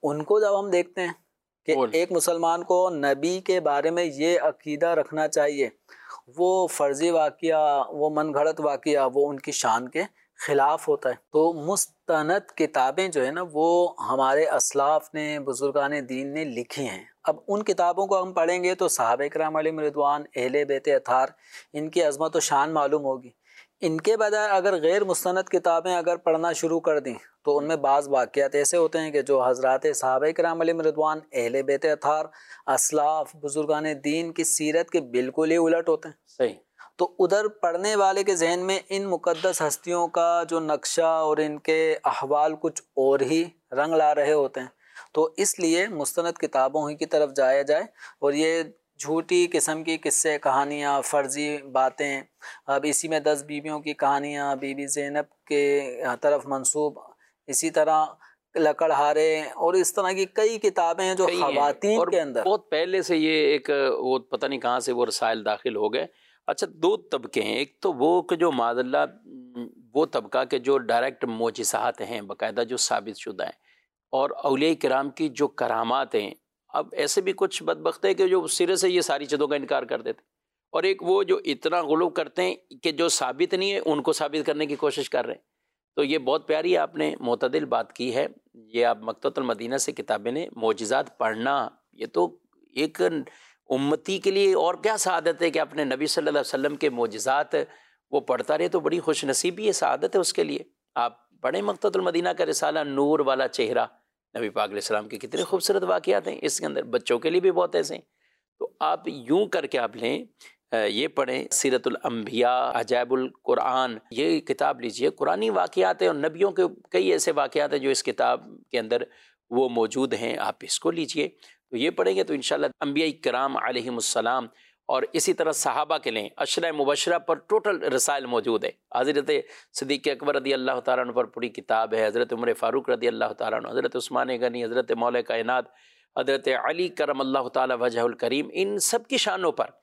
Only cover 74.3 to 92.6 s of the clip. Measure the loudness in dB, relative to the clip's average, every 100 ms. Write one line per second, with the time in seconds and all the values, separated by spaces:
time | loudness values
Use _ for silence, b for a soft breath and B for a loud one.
74.3 | -2 -2 2 2 2 0 0 -2 -4 -6
75.3 | 0 -2 0 -2 0 0 -2 0 -2 -2
76.3 | -10 _ _ _ -6 -4 -2 0 0 0
77.3 | -2 -2 -2 -4 -2 -2 -2 0 2 4
78.3 | 4 0 0 2 2 2 2 0 -2 -2
79.3 | 0 0 0 0 -2 -2 -6 -6 -8 _
80.3 | _ _ _ _ -2 0 0 2 2 2
81.3 | 0 0 -2 0 0 2 2 2 0 -4
82.3 | -2 -2 -4 _ -6 -4 0 0 2 -2
83.3 | 0 0 0 0 -2 0 0 2 0 0
84.3 | -2 -2 -2 -2 0 -2 -2 -4 -2 -4
85.3 | -8 _ _ _ _ _ -4 0 0 0
86.3 | -2 0 -2 2 2 0 -2 -4 -2 -2
87.3 | 0 0 0 0 -2 -4 -6 -4 -2 -4
88.3 | -6 _ -20 -8 0 2 2 -4 -4 -4
89.3 | -2 -4 -4 -2 -4 -4 -6 -4 -4 -2
90.3 | -6 -8 -4 -2 -2 0 -2 -2 _ -4
91.3 | -2 -2 -2 -4 _ _ _ -6 0 -2
92.3 | -2 _ _